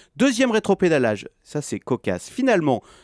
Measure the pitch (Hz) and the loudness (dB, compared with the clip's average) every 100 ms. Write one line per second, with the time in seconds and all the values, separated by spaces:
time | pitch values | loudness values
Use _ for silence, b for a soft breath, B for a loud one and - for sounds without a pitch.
0 | b 147 269 226 262 214 - 190 180 151 | b 0 0 2 0 0 0 2 2 2
1 | 117 104 - _ - 147 - 110 - 123 | 2 -2 -8 _ -10 -10 -6 -8 -4 -4
2 | - 90 - - 262 202 147 113 - b | -2 -6 -6 -4 0 2 2 -2 -4 b